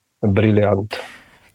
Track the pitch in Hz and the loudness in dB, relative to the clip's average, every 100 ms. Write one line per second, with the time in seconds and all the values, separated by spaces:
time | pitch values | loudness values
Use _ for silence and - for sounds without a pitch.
0 | _ _ 107 98 107 104 101 101 107 - | _ _ -2 2 2 2 2 0 -4 -10
1 | - - - _ _ | -14 -20 -20 _ _